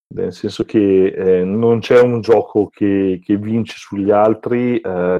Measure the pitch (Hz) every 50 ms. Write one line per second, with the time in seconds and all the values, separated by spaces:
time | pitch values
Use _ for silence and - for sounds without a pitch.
0 | _ - - 92 92 92 90 - - 101 - - 110 - - 110 101 98 95 95
1 | 95 95 - - 95 92 92 92 90 95 101 113 117 117 117 113 107 - 127 123
2 | 123 123 120 113 104 113 113 104 - - - 110 98 - - - 107 101 98 98
3 | 98 95 92 90 - - 104 101 104 110 113 117 110 - - - - - 101 101
4 | 95 101 104 104 107 110 - - - 117 123 123 123 123 120 113 - 98 92 90
5 | 90 90 92 90